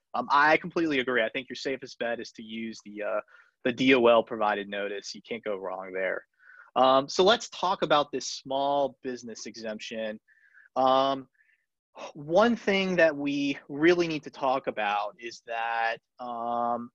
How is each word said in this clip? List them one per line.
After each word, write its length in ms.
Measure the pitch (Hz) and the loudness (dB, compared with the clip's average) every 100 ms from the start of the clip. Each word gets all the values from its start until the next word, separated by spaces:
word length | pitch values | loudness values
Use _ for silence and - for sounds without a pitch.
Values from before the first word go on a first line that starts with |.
| _ | _
um, 120 | 117 123 | -6 2
I 260 | 139 151 160 | 4 6 4
completely 440 | 180 175 165 143 | 2 -2 0 0
agree. 220 | 127 123 | 0 0
I 60 | 110 | 0
think 200 | 135 127 | -4 -10
your 60 | 123 | -10
safest 420 | 147 131 123 - | -6 -8 -10 -8
bet 220 | 117 117 | -6 -6
is 120 | 110 | -10
to 100 | - | -16
use 380 | 110 110 113 107 104 | -12 -10 -10 -12 -16
the, 160 | 104 | -10
uh, 180 | 104 104 - - _ _ | -4 -6 -6 -20 _ _
the 80 | - | -4
D 220 | 120 131 | 0 6
O 120 | 135 117 | 6 8
L 160 | 117 | 6
provided 440 | 113 117 104 104 101 | 4 -2 -2 -2 -6
notice. 480 | 101 101 101 - | -8 -6 -8 -12
You 60 | 107 - | -16 -12
can't 160 | 117 | -10
go 120 | 107 98 | -6 -6
wrong 360 | 95 92 95 | -6 -10 -10
there. 320 | 92 92 92 - _ _ - - | -4 -4 -4 -8 _ _ -20 -6
Um, 320 | - 131 135 139 | 2 4 4 2
so 160 | - | 2
let's 280 | 185 233 - | 4 4 0
talk 320 | - 180 196 | -6 -2 -2
about 280 | 165 151 147 | 2 2 2
this 140 | 135 - | -4 -8
small 680 | - - 135 139 143 139 123 | -12 -6 -2 0 0 0 -4
business 420 | 135 123 120 107 | -10 -10 -12 -14
exemption. 720 | 120 113 113 107 - 113 110 110 _ _ _ _ _ - | -14 -12 -10 -10 -10 -8 -8 -8 _ _ _ _ _ 0
Um, 500 | 131 131 135 135 127 _ _ _ _ _ _ - - | 4 4 2 -2 -8 _ _ _ _ _ _ -18 -16
one 400 | - 147 170 233 | -14 0 4 4
thing 400 | 233 - 196 190 180 | 2 2 2 2 4
that 180 | 165 | 4
we 440 | 143 143 285 - - - | 4 -2 -2 -2 -4 -8
really 380 | 143 160 175 170 | 2 4 4 2
need 160 | 156 | -2
to 80 | 135 | -8
talk 380 | 123 135 131 131 | -4 -2 0 -2
about 480 | 117 104 104 104 92 | -4 -2 -2 -4 -10
is 240 | 117 107 - | -16 -16 -10
that, 500 | 113 113 117 113 117 _ _ | -6 -4 -2 -2 -4 _ _
um, 640 | 123 117 117 117 117 120 120 | -10 -8 -4 -2 -2 -4 -6